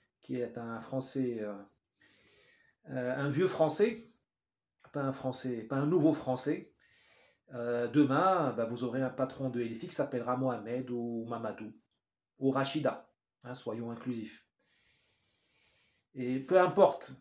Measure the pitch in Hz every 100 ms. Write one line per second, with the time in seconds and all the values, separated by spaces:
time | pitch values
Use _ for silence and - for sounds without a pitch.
0 | _ _ - 127 117 120 117 113 - 135
1 | 131 139 127 117 107 101 101 _ _ _
2 | - - - - - _ _ _ 160 135
3 | 123 131 143 139 123 - 156 - 220 233
4 | - _ _ _ _ _ _ _ - 147
5 | 135 131 131 123 131 117 113 135 147 175
6 | 156 151 - 127 143 - - _ _ _
7 | - - - _ _ 123 120 120 120 139
8 | 135 139 185 185 143 113 113 120 123 123
9 | 131 - 131 - 135 120 117 113 175 -
10 | 143 123 117 127 131 117 104 123 127 120
11 | 117 117 117 117 113 101 107 - _ _
12 | _ _ _ _ 135 139 131 156 131 -
13 | - _ _ _ 123 123 - 110 117 117
14 | 127 117 107 - _ _ _ _ _ _
15 | _ _ _ _ _ _ _ _ _ _
16 | _ 123 123 131 135 185 180 196 185 -
17 | - 131